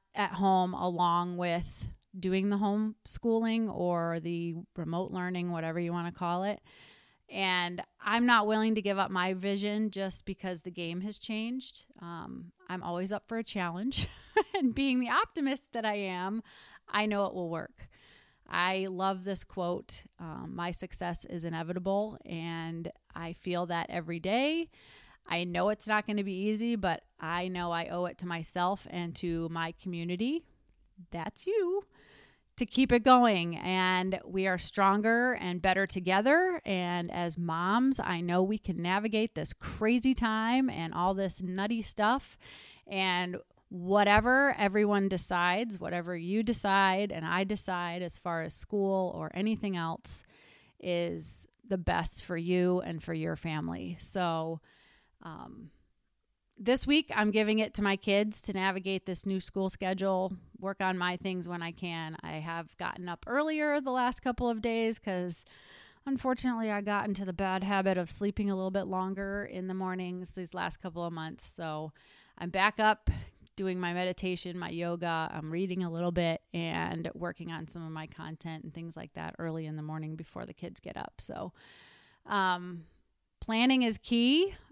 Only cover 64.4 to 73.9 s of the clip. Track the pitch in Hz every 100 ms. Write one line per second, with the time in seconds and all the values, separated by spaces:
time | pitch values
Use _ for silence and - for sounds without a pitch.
64.4 | 240 226 233 226 226 220 - 185 180 170
65.4 | - - - - - _ - 269 262 254
66.4 | 254 233 220 202 202 202 208 190 190 170
67.4 | 190 190 190 196 190 180 175 - 208 202
68.4 | 202 190 190 196 190 185 185 190 196 202
69.4 | 202 - 185 190 185 185 180 180 180 -
70.4 | 175 185 175 - 185 165 170 170 160 -
71.4 | - - 160 156 156 - _ - _ -
72.4 | 170 185 202 214 214 214 - - - -
73.4 | - - 190 180 175